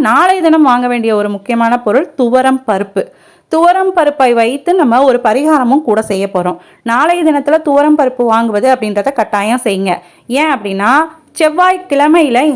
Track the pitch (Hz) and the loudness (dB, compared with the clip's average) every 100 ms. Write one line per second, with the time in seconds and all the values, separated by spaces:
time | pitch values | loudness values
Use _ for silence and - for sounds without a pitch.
0 | 233 254 370 381 330 320 294 247 247 240 | 0 2 2 2 2 4 2 2 0 -2
1 | 226 208 208 202 196 233 233 240 226 233 | -2 -2 -2 -6 -4 -2 0 0 0 0
2 | 359 - 240 254 262 262 262 190 196 196 | -2 -2 0 2 0 -2 -2 -4 -4 -6
3 | - _ _ _ _ 320 339 381 381 370 | -6 _ _ _ _ 2 2 2 0 0
4 | 294 285 254 233 226 277 - 370 262 233 | 0 0 0 2 0 -2 -2 0 2 2
5 | 277 240 233 233 302 302 247 277 311 214 | 2 2 0 0 2 0 2 0 0 -2
6 | 214 190 196 190 180 170 - _ 233 233 | -2 -4 -2 -2 -4 -6 -16 _ -4 0
7 | 320 349 320 285 285 320 311 277 294 302 | 0 0 0 0 0 0 2 2 2 2
8 | 262 254 240 226 233 208 254 254 220 202 | 0 0 0 0 0 0 0 0 -2 -2
9 | 202 277 214 202 208 240 233 196 196 170 | -4 -4 -4 -2 -2 -2 -2 -2 -2 -4
10 | - _ - 254 311 262 202 190 208 277 | -8 _ -6 -4 -2 -4 -4 -4 0 0
11 | 320 - _ - 311 311 370 370 - 277 | -2 -10 _ -2 -2 2 0 0 -2 0
12 | 294 339 294 233 302 | 2 4 2 2 0